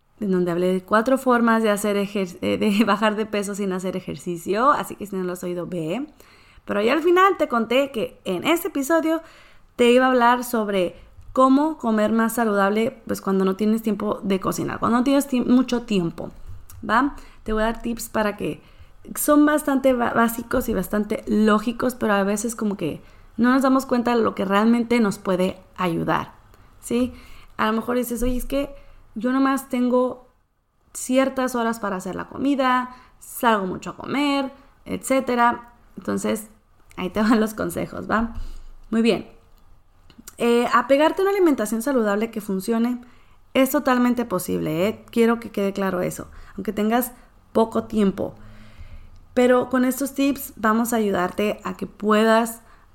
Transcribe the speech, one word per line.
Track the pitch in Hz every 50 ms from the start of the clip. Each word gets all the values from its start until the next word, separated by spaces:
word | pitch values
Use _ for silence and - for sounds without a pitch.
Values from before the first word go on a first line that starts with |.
| _ _ _ -
en | 214 196
donde | 185 180 180 180
hablé | 170 175 180 185 185
de | 185
cuatro | 185 - 208 220 226 254 262 262
formas | 262 254 240 240 233 233 226 226
de | 220 214
hacer | 202 196 208 208 202 202
ejer-, | 202 196 - 208 190 175 185 -
eh, | - 202 202 185
de | 208 214 196 208 226
<laughs> |
bajar | 208 196 196 220 214 208
de | 208 220 214
peso | 214 202 202 202 208
sin | 196 208 190 180
hacer | 190 185 185 180
ejercicio, | 185 - - 160 151 - 175 175 170 - 170 190 214 247 285
así | 294 - - - -
que | - 208
si | 190 196
no | 190 185
lo | 180 180
has | 185 185
oído, | 180 180 175 170 165
ve. | 185 175 156 156 180 240 294 - - _ - - - - - - - - _
Pero | - 208 202
ya | 208 233 277
al | 320 302
final | 359 349 370 381 392 381 381
te | 311 294
conté | 247 233 226 226 240 262 277 269
que | - 220 180 - - - -
en | - 185 175 -
este | 277 330 330 - 359
episodio | - 285 269 262 330 320 285 320 330 320 330 - - - - - - - _ _ _
te | - 240 240
iba | 240 254 262 262
a |
hablar | 254 247 240 233 247 247 247
sobre | - - 226 214 202 196 190 175 170 - - - - - - - -
cómo | - 262 262 262 262 277 294 320 311 -
comer | - 226 220 214 214 214
más | 220 226 226 220 226
saludable, | 247 233 220 202 202 196 196 208 214 226 233 233 - -
pues, | - 202 196
cuando | - 196 190 190 190
no | 190 190
tienes | - 214 214 220 220 -
tiempo | 220 208 208 208 208 - - -
de | 196 196 185
cocinar, | - - 165 165 - 139 117 -
cuando | - 214 233 247
no | 240
tienes | 277 269 285 277 -
ti-, | 254 247
mucho | - - 247 254 247 247 240 233 233
tiempo, | - 214 185 170 165 - - 151 - - - - - - - - - - - -
¿va? | 208 214 240 269 285 - - - - - - -
Te | - 220
voy | 214
a | 214
dar | 226 233 - -
tips | 233 233 233 - -
para | - 226 214 208 202
que | - - 151 147 - - - - - - - - - - - -
son | - - - 294 294 294
bastante | 294 302 294 294 285 269 262 262 269 254
ba-, | 240 240 - -
básicos | 226 233 233 233 - 240 - - - - -
y | 214
bastante | - 185 - - 208 208 208 - - - -
lógicos, | 214 214 214 214 208 214 214 240 233 - 247 254 254
pero | - 226 220 202
a | 202 196
veces | 196 208 208 240 233 226
como | - 226 208 196 -
que | 180 147 - 165 - - - - - - - -
no | 226 247 254
nos | 269
damos | 254 269 262 262 254
cuenta | - 254 240 226 240 240
de | 233 220
lo | 196 190
que | - 202
realmente | 190 196 202 220 226 233 240 226 233 240 240
nos | 220 196 196 -
puede | - 202 185 180 185 185 - - - - -
ayudar, | - 185 175 165 165 160 156 160 - - - - - - - - - - - - -
¿sí? | - - 233 240 254 247 - - - - - - - - - -
A | 220 220
lo | 220
mejor | 226 220 240 240 254
dices, | 240 240 240 220 240
"Oye, | 254 254 247
es | -
que | - 269 277 285 - - - - - - - - - -
yo | 220 202 247
nomás | 262 269 269 269 277 262 254 -
tengo | - 247 247 247 240 247 254 247 254 - - _ _ _ _ _ _ _ _ _ _ _ _ _ -
ciertas | - - - 254 262 269 269 262 262 262 254 254
horas | 240 226 226 233 233
para | - 202 190 185
hacer | 190 190 175
la | - - -
comida, | - - - 277 285 254 262 254 254 254 247 247 - - - - _ _
salgo | - - - - 262 233 220 202 190
mucho | 185 180 - - 180
a | - -
comer, | - - - 269 294 285 277 277 269 254 254 - - - _ _ -
etcétera". | - 185 185 - - 262 269 262 247 247 240 240 240 233 233 - - - _ _ - - 202
Entonces, | - 202 196 196 - 214 220 214 - - - _ _ _ _ _ - _ -
ahí | - 185 180
te | - 208
van | 220 214 247 214
los | 214 214 214
consejos, | - 170 175 165 - - - - - 180 -
¿va? | 202 220 233 233 - - - - - - - - - - - -
Muy | 220 226
bien. | 226 233 185 - - - - - _ _ - _ _ - - - _ _ _ _ _ - - - - - - -
Eh, | 233 240 233 240 240 - -
apegarte | 240 247 247 277 277 311 330 330 -
a | 381
una | 392
alimentación | 403 403 359 320 277 220 208 208 226 220
saludable | 226 285 277 247 220 208 202 208 220 226
que | - 214
funcione | 202 - 190 190 190 - 226 226 233 240 247 240 - - - - - - - - - - -
es | 254 262 262
totalmente | - 294 - 277 254 247 247 247 240 240 226
posible, | 233 185 180 - - 185 175 165 160 156 165 180 220
¿eh? | 220 - - -
Quiero | - 233 233 226 233 233
que | 226 214
quede | - 208 196 196 196
claro | 196 196 190 180 180
eso, | 180 156 160 - - - - - - - -
aunque | 202 190 220 202
tengas | 214 208 220 233 247 247 - - - - - _ _ _ _ -
poco | - 117 113 - 117 -
tiempo. | - - 110 101 95 90 - - - - - - - - - - - - - - - - - - - - - - - - 254
Pero | 247 247 254 247 254 -
con | 254 254 247
estos | 262 254 - 277 262 -
tips | - 277 277 269 - - - -
vamos | - 208 220 214 226 240 226 247
a |
ayudarte | 226 220 202 190 175 180 - - - 208 208 - - -
a | 190 185 -
que | 196
puedas, | - - - 208 208 214 208 220 226 220 226 233 233 233 - - - - - - - -